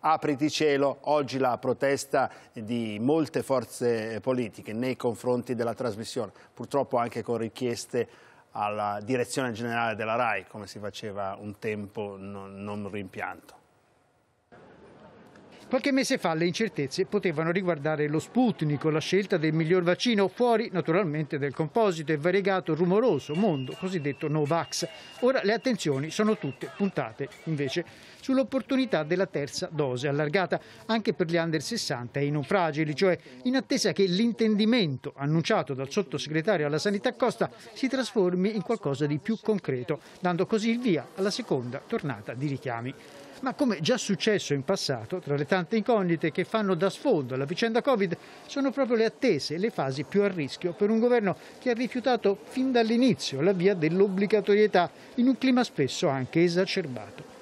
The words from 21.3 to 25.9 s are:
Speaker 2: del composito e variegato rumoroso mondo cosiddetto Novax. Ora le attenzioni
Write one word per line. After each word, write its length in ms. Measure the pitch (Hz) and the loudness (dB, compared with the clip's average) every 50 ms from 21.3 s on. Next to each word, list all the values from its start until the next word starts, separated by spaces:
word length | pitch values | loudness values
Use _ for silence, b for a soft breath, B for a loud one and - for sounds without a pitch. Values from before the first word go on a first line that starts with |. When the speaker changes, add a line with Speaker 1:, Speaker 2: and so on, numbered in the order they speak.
| - 147 | -4 -2
Speaker 2:
del 160 | 135 143 131 | -2 -4 -2
composito 560 | - 160 151 - 233 226 202 175 160 160 139 | -2 -4 -2 2 2 2 2 2 0 -2 -2
e 60 | 160 147 | -2 0
variegato 580 | 143 175 180 202 196 202 196 185 - - 160 | 2 2 2 2 2 2 0 0 0 0 0
rumoroso 580 | 147 180 180 180 208 240 254 180 139 - - 147 | 2 2 4 4 4 4 4 2 2 0 -4 -2
mondo 420 | 165 214 220 160 139 131 127 - - | 0 2 2 2 0 -2 -6 -8 -8
cosiddetto 500 | - 185 185 180 139 143 135 - - 151 | -6 -4 -4 -2 -2 -4 -4 -4 -4 -2
Novax. 600 | 147 156 151 139 165 170 151 - - - - - B B B B B B | 0 0 2 2 2 0 0 -2 -4 -6 -6 -6 B B B B B B
Ora 200 | - 247 262 254 | 2 2 2 2
le 120 | - 196 214 | 2 2 0
attenzioni 580 | 226 - 262 247 - - 160 | 2 0 -2 -2 0 0 -2